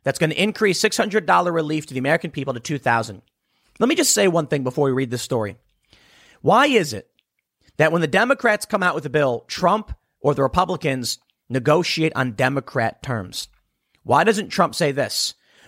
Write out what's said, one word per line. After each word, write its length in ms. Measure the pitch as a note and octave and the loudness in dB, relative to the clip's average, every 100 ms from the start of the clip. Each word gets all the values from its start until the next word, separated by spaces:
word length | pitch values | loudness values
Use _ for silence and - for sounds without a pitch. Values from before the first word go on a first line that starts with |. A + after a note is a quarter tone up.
that's 140 | - - | -6 0
gonna 160 | D#3 | 0
increase 460 | D#3 G3+ G#3+ G#3 E3+ | 2 0 2 0 2
six 180 | G#3+ - | 0 0
hundred 300 | G#3+ G#3 F3 | 0 0 2
dollar 240 | F3+ F3+ | 2 2
relief 340 | E3 D3+ D#3 - | 0 -2 -4 -4
to 80 | |
the 60 | C3 | -4
American 320 | C3+ E3 E3+ | 0 0 0
people 240 | D3 C3+ A#2+ | -6 -6 -6
to 40 | |
two 200 | - C#3+ | -6 -4
thousand. 420 | B2+ A#2 A2+ G2 _ _ _ _ _ - | 2 2 0 -8 _ _ _ _ _ -2
Let 120 | A#3+ | 0
me 40 | |
just 180 | D#4+ B3+ | 2 2
say 160 | - G3+ | 2 2
one 200 | E3+ D3 | 2 0
thing 160 | C#3+ | -2
before 220 | B2+ B2+ C#3 | -2 0 0
we 60 | |
read 200 | B2+ C3 | 0 -2
this 100 | A#2+ | -6
story. 360 | - B2 G#2+ G2 _ _ _ _ _ _ _ _ | -4 -4 -4 -8 _ _ _ _ _ _ _ _
Why 240 | - G#3 D4 | 2 4 4
is 280 | B3 D#3+ | 2 0
it 140 | G#2 - _ _ _ _ _ _ - | -4 -14 _ _ _ _ _ _ 0
that 140 | D#3 | 2
when 100 | E3 | 2
the 60 | D#3 | 2
Democrats 580 | F#3 A3+ C4+ A#3+ G#3 - | 2 2 2 2 0 -2
come 160 | G#3 | -2
out 140 | F3+ D#3 | 0 -2
with 100 | D3 | -2
a 40 | |
bill, 340 | C#3 C#3 A#2+ - | 0 0 0 -6
Trump 460 | - F3 G#3 - - _ _ | -2 0 0 -2 -14 _ _
or 140 | C#3+ | 0
the 80 | C3+ | 2
Republicans 800 | C3+ F3 F3+ F3 D#3 C3 A#2+ - _ _ _ | 0 0 0 -2 -4 -4 -6 -8 _ _ _
negotiate 640 | C3 A#2+ D#3 E3+ - D#3 C#3+ | -2 2 2 2 0 0 0
on 160 | B2+ | -4
Democrat 720 | G#2 B2+ C#3 C3 C3+ A2+ - | 0 -2 -2 -4 -2 -2 -4
terms? 460 | - A#2 F2+ - - _ _ _ _ _ | -6 -6 -6 -12 -14 _ _ _ _ _
Why 220 | - C3+ | 0 2
doesn't 260 | F#3+ G#3 F#3 | 4 0 -2
Trump 240 | - E3+ | 0 0
say 180 | - D#3 | 0 -2
this? 440 | C3+ A2+ - - - _ _ | 0 -4 -4 -6 -6 _ _